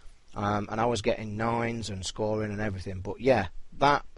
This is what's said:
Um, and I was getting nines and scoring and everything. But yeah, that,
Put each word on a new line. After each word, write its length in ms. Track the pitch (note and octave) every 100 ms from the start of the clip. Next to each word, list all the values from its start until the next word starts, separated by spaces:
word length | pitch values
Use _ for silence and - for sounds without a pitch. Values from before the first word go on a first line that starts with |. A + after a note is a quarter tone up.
| - - -
Um, 340 | - G#2 G#2 G#2
and 80 | A2
I 40 | A#2
was 160 | A2+
getting 360 | A#2 G#2+ G#2+ G#2
nines 520 | A#2 A#2 A#2 A#2 G#2+
and 160 | F#2+ F2+
scoring 460 | - G#2+ G#2+ G#2+
and 100 | G2+
everything. 400 | G#2+ F#2+ G2 F#2
But 180 | G2 -
yeah, 280 | B2 A#2 F#2 - - -
that, 260 | C#3 C#3+ -